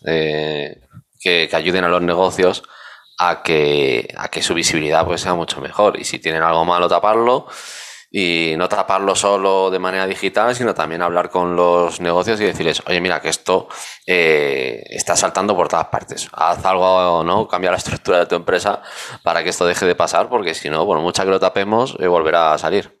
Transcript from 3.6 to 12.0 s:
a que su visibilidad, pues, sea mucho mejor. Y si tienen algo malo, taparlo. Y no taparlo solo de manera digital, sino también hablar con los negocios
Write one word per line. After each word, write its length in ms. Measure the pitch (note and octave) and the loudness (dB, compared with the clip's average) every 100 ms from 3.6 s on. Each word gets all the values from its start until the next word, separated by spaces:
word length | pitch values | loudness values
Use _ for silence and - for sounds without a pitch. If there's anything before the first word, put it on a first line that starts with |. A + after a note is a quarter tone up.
| D2 D2 C2+ A#1 - G1+ | 2 2 0 0 -4 -10
a 100 | - | -10
que 120 | D#2+ | -6
su 100 | - | -2
visibilidad, 500 | E2+ D#2+ E2+ D2+ D#2+ E2+ | -2 0 -2 0 0 0
pues, 160 | E2+ | -2
sea 120 | F#2 | -2
mucho 260 | F2 D#2+ - | -2 -4 -8
mejor. 380 | C2+ - G#2 - | -6 2 2 2
Y 40 | |
si 160 | - - | -6 -6
tienen 240 | E2 D#2+ | -4 0
algo 200 | E2 E2 E2+ | 2 2 2
malo, 220 | F2 F2 | 2 2
taparlo. 600 | F2 G#2 A2+ A#2 C3+ - - - - - - - | 2 2 2 2 0 -2 -16 -16 -16 -18 -20 -8
Y 420 | G2+ F2 E2+ E2 D#2+ | -2 0 0 0 0
no 120 | F2+ | 0
taparlo 460 | G#2 F#2+ F#2+ G2 F#2+ | 0 0 0 0 0
solo 540 | G2+ G2+ G2 F#2+ F#2+ | 2 2 2 2 2
de 80 | F#2 | 0
manera 260 | F#2 F#2+ F#2+ | -2 -2 -4
digital, 480 | F#2+ F#2+ G2+ A#2 B2+ | -4 -2 0 0 0
sino 180 | A#2 | -2
también 280 | F#2+ D#2 E2 | -2 -4 -2
hablar 280 | F2 F2 F2 | 0 0 0
con 260 | F2+ F2 F2 | 0 0 2
los 440 | F2 F2 F2 | 4 4 2
negocios 400 | E2+ | -2